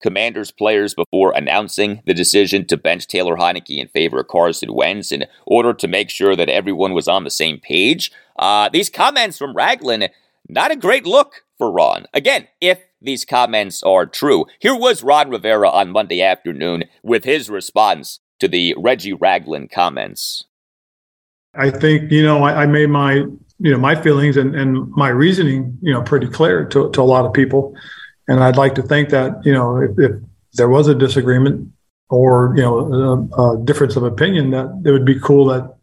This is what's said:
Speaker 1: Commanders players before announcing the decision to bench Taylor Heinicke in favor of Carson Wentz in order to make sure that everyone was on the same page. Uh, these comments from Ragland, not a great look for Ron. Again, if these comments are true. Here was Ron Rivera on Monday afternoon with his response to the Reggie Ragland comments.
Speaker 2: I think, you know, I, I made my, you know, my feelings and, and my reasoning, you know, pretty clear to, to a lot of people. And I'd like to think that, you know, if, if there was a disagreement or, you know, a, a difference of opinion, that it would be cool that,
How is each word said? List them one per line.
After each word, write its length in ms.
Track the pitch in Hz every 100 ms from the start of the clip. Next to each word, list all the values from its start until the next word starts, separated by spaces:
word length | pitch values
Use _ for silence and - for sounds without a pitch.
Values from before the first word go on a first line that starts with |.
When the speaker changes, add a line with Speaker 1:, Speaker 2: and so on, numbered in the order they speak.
Speaker 1:
Commanders 500 | 110 95 113 110 104
players 420 | - 107 107 101
before 380 | - 85 92 95
announcing 720 | - 71 90 104 - 104 104 -
the 80 |
decision 520 | 87 87 98 98 98 90
to 100 | 82
bench 320 | 80 87 -
Taylor 300 | 92 90 85
Heinicke 420 | 87 90 - 71
in 80 | 60
favor 320 | - 82 64
of 80 | -
Carson 460 | 90 85 82 -
Wentz 360 | 57 71 101 -
in 140 | 71 - _ -
order 280 | 113 117
to 140 | 113 87
make 220 | 92 107
sure 260 | - 98 92
that 140 | 76
everyone 440 | 71 98 87 95
was 140 | 87 76
on 160 | 95
the 80 | 73
same 300 | - 80 76
page. 500 | - 87 107 175 - - _ -
Uh, 300 | 92 104 104
these 220 | 156 196
comments 480 | - 226 277 220 -
from 180 | 143 92
Ragland, 540 | 156 139 131 110 98 - _ _ -
not 220 | - 247
a 40 | 302
great 300 | 175 269 175
look 400 | 262 277 - _ _
for 140 | 117
Ron. 360 | 87 71 50 -
Again, 360 | - 147 269 - _
if 200 | 175 180 _ _ 123
these 200 | 127 -
comments 580 | 127 120 110 98 -
are 220 | 92 95 85
true. 400 | - 143 98 - _
Here 140 | 220
was 300 | 262 247 214
Ron 260 | 123 147 143
Rivera 400 | 117 107 110 98
on 220 | 90 95
Monday 300 | 98 101 90
afternoon 640 | 95 90 85 73 82 85 82 _
with 220 | 107 113 131
his 240 | 151 107
response 720 | 101 - 101 107 82 69 - _ _
to 80 | 95
the 260 | 87 87 -
Reggie 340 | 98 127 95
Ragland 600 | 92 90 90 80 76 65
comments. 720 | - 87 67 50 50 - - - _ _ _ _ _ _ _ _ _ _
Speaker 2:
I 160 | - 139
think, 440 | 131 156 156 156
you 100 | 151
know, 220 | 151 147 143
I, 180 | 147
I 20 | 147
made 220 | 151 151
my, 280 | 147 139 139
you 220 | 143 - _ -
know, 180 | 165 127
my 240 | 135 160
feelings 360 | 160 143 147 139
and, 180 | 135 143
and 340 | 135 131 131
my 180 | - 139
reasoning, 680 | 123 165 185 156 135 127 123
you 100 | 170
know, 100 | 127
pretty 280 | - 143 123
clear 340 | - 165 175 147
to, 240 | 139 139
to 100 | -
a 20 |
lot 220 | 127 127 117
of 80 |
people. 420 | 117 127 135 139 - - - - _ -
And 120 | 131
I'd 140 | 127 131
like 200 | 135 135
to 60 |
think 280 | 127 147 143
that, 360 | 139 131 - 147
you 60 |
know, 300 | 135 120 123
if, 180 | 131 101
if 120 | 127 101 - _ _
there 160 | - 123
was 180 | 135 147
a 80 | 131
disagreement 800 | 131 139 123 127 139 - - - _ _ _
or, 440 | 123 127 123 123 127
you 80 |
know, 640 | 123 117 151 127 135 123 76 -
a, 40 |
a 240 | 123 113 123
difference 320 | 143 131 104
of 60 |
opinion, 480 | 120 101 170 185 131
that 300 | 131 131 - 160
it 60 |
would 120 | 139
be 160 | 127 131
cool 280 | - 143 135
that, 280 | 127 - -